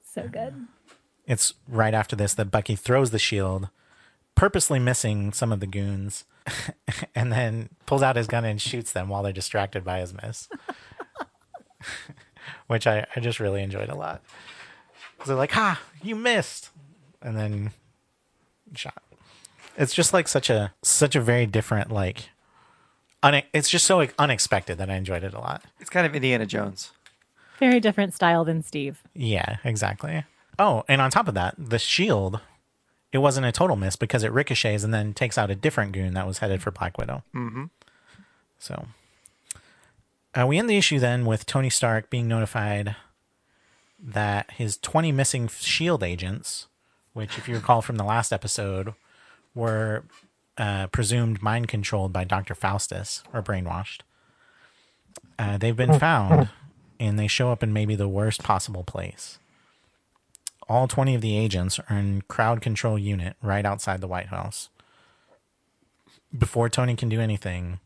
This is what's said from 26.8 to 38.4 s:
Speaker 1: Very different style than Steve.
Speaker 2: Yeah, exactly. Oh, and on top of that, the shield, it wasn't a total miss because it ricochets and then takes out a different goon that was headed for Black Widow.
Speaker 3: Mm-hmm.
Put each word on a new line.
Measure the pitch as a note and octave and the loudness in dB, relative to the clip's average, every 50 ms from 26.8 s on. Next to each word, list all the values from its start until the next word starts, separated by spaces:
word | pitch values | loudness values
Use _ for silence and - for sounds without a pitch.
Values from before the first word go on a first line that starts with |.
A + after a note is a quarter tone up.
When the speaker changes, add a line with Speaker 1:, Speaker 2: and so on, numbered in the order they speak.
| - - - _ _ - _ _ _ _ _ _ _ _ - - | -14 -16 -18 _ _ -20 _ _ _ _ _ _ _ _ -2 2
Speaker 1:
Very | C4+ B3+ B3 B3 | 6 6 6 6
different | G#3+ G#3+ G3+ - G3+ F#3+ - | 6 4 4 4 0 0 0
style | - F#3 E3+ E3+ E3+ E3 | 2 4 6 6 6 4
than | D#3 E3 D#3+ D#3 | 2 0 -2 -2
Steve. | - - D3+ C#3 C#3 C#3+ - _ - _ | -4 -6 -6 -6 -6 -8 -12 _ -20 _
Speaker 2:
Yeah, | E3+ C3 A2 G#2+ F2+ - - A2 G#2 - | -4 0 0 2 2 0 -2 -4 -4 -4
exactly. | B2 A2+ G#2 G#2 G2+ G2+ - - D3+ D#3+ D#3 C#3+ _ _ _ _ _ - - | -4 -2 0 -2 -2 -4 -4 -6 -6 -4 -6 -6 _ _ _ _ _ 0 2
Oh, | G3 G#3 C#3 A2 - - | 4 4 4 0 4 4
and | C3+ C3+ | 4 6
on | C3+ C3 | 6 4
top | - G3+ A#3 F3 | 4 2 2 2
of | G#2 | 0
that, | F#2+ F2+ F#2 - | 0 0 -2 -4
the | - D#3 A#2 A#2 A#2 | -6 -6 -2 -2 -2
shield, | - - - - F#3 A3 D#3 G#2 G2 F#2 F#2+ A2 - _ _ _ _ _ _ _ _ _ _ _ _ _ - | 0 0 0 0 2 2 2 2 0 -2 -4 -6 -10 _ _ _ _ _ _ _ _ _ _ _ _ _ 0
it | C3+ | 4
wasn't | C3+ C#3+ B2+ C3+ C3 | 4 4 4 4 0
a | B2 A2 | 0 2
total | - F3+ F#3 C#3+ | 2 2 2 2
miss | G2+ F#2+ F#2+ F#2+ | 2 0 -2 -2
because | - - A2 - B2 G#2+ | -2 -2 0 0 0 0
it | A2 A2+ | 2 2
ricochets | B2+ C#3+ - C3 - - A2+ G#2 G#2 G2+ | 0 0 2 0 0 0 0 0 0 0
and | A2 A2+ | 0 0
then | G#2+ G#2 G#2+ G2+ | 0 -2 -2 -2
takes | - C3 A#2+ - - | -2 -4 -2 0 0
out | G#2+ G2+ | 0 0
a | G2 | -2
different | G2 - D#3 - - G#2 G2 F#2+ | 0 0 0 2 2 -2 -2 -2
goon | G2 F#2+ F#2 F2+ | -2 -2 -2 -2
that | F#2 F#2 | -2 -2
was | F#2 F#2+ - | -4 -4 -4
headed | - G#2 G2 F#2 - | -2 -2 -2 -2 -2
for | G#2+ | -6
Black | F#2 - F2+ F2+ - - | -6 -4 -6 -6 -4 -6
Widow. | A#2 - - C#3 - _ - | -6 -6 -6 -8 -10 _ -10
Speaker 3:
Mm-hmm. | B2+ B2 A#2 A2 B2+ C#3+ E3+ _ _ - _ _ _ _ _ - - - _ _ _ | -8 -8 -8 -8 -10 -12 -12 _ _ -20 _ _ _ _ _ -20 -20 -20 _ _ _